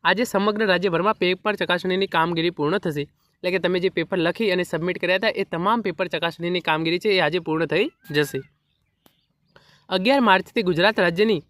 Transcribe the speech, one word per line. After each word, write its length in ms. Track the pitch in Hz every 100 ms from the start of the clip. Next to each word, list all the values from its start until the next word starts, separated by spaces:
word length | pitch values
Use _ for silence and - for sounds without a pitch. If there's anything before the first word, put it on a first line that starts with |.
| 165
આજે 160 | 190 247
સમગ્ર 360 | - 202 214 220
રાજ્યભરમાં 460 | 180 190 165 190 214
પેપર 320 | 180 185 214 208
ચકાસણીની 500 | 170 175 185 185 196 170
કામગીરી 380 | 165 170 165 175
પૂર્ણ 260 | 147 196 180
થશે. 180 | 147
એટલે 500 | 143 _ _ _ 185
કે 100 | 185
તમે 200 | 175 180 185
જે 80 | 180
પેપર 220 | 160 185 165
લખી 260 | 175 220 180
અને 60 | 180
સબમિટ 300 | 165 175 170
કર્યા 180 | 175 185
હતા 120 | 220 -
એ 60 | 196 165
તમામ 320 | 185 233 202
પેપર 200 | 175 180
ચકાસણીની 520 | 165 170 160 170 180 165
કામગીરી 320 | 156 165 175 214
છે 100 | 190
એ 80 | 151
આજે 140 | 175 160
પૂર્ણ 240 | 156 160
થઈ 140 | 160 262 _ - 147
જશે. 220 | 147 135 - _ _ _ _ _ _ _ _ _ _ _ _ _ _
અગિયાર 380 | 185 190 277 226
માર્ચથી 380 | 190 - - 185
ગુજરાત 340 | 160 190 214 175
રાજ્યની 360 | 170 214 185 -